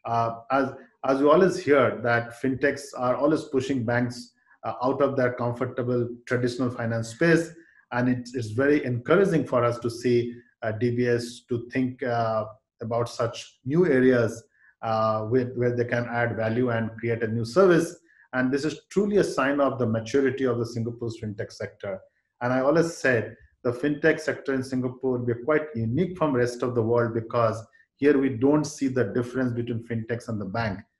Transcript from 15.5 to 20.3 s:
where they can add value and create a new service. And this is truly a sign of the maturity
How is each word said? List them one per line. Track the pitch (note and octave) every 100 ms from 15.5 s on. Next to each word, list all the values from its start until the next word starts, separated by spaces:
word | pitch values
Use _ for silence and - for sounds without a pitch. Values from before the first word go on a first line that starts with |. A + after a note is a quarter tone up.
| A#2+
where | B2 A#2
they | A#2
can | A#2+ A#2
add | A#2+ A#2 G#2
value | A2 A2+ B2
and | A2+ A2 -
create | A#2 A2+
a | A2+
new | A2+
service. | A2+ F3+ F#3+ E3 - - _ _ _
And | B2+ B2+
this | C#3
is | D3+ - _
truly | F#3 G#3 G3+
a |
sign | - - C3+ C#3+
of | C3+ B2
the | A#2
maturity | A2 A2 C#3+ C3+